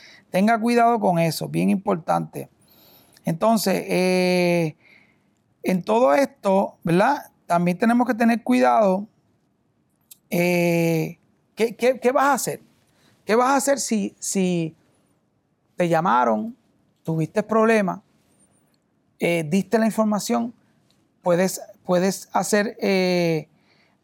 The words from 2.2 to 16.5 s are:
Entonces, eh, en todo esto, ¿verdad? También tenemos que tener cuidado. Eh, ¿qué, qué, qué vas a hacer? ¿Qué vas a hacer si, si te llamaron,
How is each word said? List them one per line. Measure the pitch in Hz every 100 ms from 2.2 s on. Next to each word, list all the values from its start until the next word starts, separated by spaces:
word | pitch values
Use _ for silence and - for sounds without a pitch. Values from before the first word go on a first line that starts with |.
| 160 147 135 _ _ _ _ _ _ _ -
Entonces, | 165 220 226 202 180 190
eh, | 180 185 185 180 180 175 175 160 - _ _ _ _ _ _ _ _
en | - 185
todo | 190 220 262
esto, | 285 269 _ 202 196 214 -
¿verdad? | 165 175 240 294 - _ -
También | 175 175 180
tenemos | 226 240 247
que |
tener | 233 233 233
cuidado. | - 254 247 240 202 190 208 _ _ _ _ _ _ _ _ _ _ - -
Eh, | 170 175 175 175 170 165 160 160 170 _ _ _
¿qué, | - 233 -
qué, | 240 240
qué | 240
vas | 277
a | 277
hacer? | 254 - 139 _ _ _ _ _ _
¿Qué | -
vas | 226 247
a | 277
hacer | 277 269
si, | - 220 202 -
si | - 196 185 175 160 - _ _ _ _ _ _ _ _ _ -
te | 175
llamaron, | 160 185 240 240 214 226